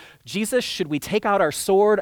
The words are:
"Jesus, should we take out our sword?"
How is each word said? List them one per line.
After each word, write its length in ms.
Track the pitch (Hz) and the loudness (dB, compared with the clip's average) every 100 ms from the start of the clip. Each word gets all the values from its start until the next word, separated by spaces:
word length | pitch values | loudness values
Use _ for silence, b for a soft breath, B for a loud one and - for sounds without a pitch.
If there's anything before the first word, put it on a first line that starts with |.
| B B | B B
"Jesus, 400 | 120 190 220 254 | -10 -6 -2 -2
should 240 | - - 160 | -4 -6 -4
we 120 | 147 | -4
take 260 | - 214 220 | -4 -2 0
out 160 | 202 | 2
our 100 | 160 | 2
sword?" 480 | - - 196 208 208 | 0 0 4 4 2